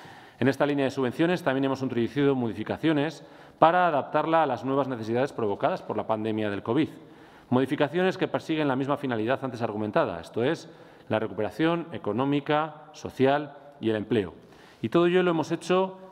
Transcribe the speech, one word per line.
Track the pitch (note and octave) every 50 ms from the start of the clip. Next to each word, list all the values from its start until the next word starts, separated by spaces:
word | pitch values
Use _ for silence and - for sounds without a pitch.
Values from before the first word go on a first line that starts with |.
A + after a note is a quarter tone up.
| - - - - - - - -
En | A#2
esta | C3+ C3+ - D3+
línea | C#3+ D3 C#3+ C#3
de | B2+
subvenciones | - C3+ C3 B2 A#2 D3 E3 E3+ F3+ E3 F3
también | C#3+ C3 C3+ C#3
hemos | C3+ C3+ B2+
introducido | C3+ B2 A2+ A#2+ A#2 G#2+ - C#3+ C#3+ C#3 C#3
modificaciones | C3 A#2+ A2+ G2 G2+ G#2+ - G2+ - - D#3+ D#3+ C#3+ C#3 D#3+ C#3+ - - - - - - - - -
para | D3+ D#3+ F3 F3+ F3+
adaptarla | F3 D3+ C3+ - - - D3+ D3+ D#3 D#3+ D#3+ D#3
a |
las | C3+ B2 A2 A#2+
nuevas | C3 C3+ C#3 C3+
necesidades | B2+ C3 A2+ A2 G#2+ A2+ B2 C3+ C3+ -
provocadas | - A#2 G2+ G2+ G2 - D3+ F#3 D#3+
por | - - A2
la | G#2+ G2+
pandemia | - A2 G#2+ G#2+ A2 G#2+ A2 G#2+ G#2
del | G2+ G2 -
covid. | A2+ A#2 D3+ D#3+ D#3+ - - - - - - - - - - - -
Modificaciones | B2+ B2+ C3+ C3+ D3+ C3+ D3 C3+ D3+ F3+ F#3 F#3+ D3+
que | B2 D#3+
persiguen | - - C3+ - - D#3+ D#3 D3+
la | C#3+ B2+
misma | B2+ C#3 C3+ C#3+
finalidad | - - C3 B2 G#2+ G#2+ A#2 C3+ C3 C3+
antes | B2+ A#2 A2
argumentada, | A#2+ G#2+ G#2 G#2+ G#2+ G#2+ G2+ E3+ D3+ A2 F2 E2
esto | E2+ - - A2 A#2
es, | C#3+ E3+ E3 - - - - - - - - - -
la | G#2+ G#2+
recuperación | A2 G#2 G2 G2+ G#2+ G2 - - D#3+ E3 E3+ E3+ D#3 -
económica, | C#3+ G#2 - G#2 G2+ A#2 C3+ C#3 C#3+ C#3+ C#3 - D3+ D3+ D#3 D#3 D3+ - - - -
social | - - G#2+ - - B2+ C3+ C#3 D3 D3+ - - - - - - -
y | A2 A2
el | A2
empleo. | G#2+ G2+ - B2 A2 F#2+ E2+ - - - - - - - - - -
Y | - A2+
todo | - E3+ F3
ello | F3 F3 F#3 F3+
lo | F3
hemos | E3 D#3+ C#3+ -
hecho | E3+ E3 - - F3+ F#3 F#3+ F#3+ F#3+ - - -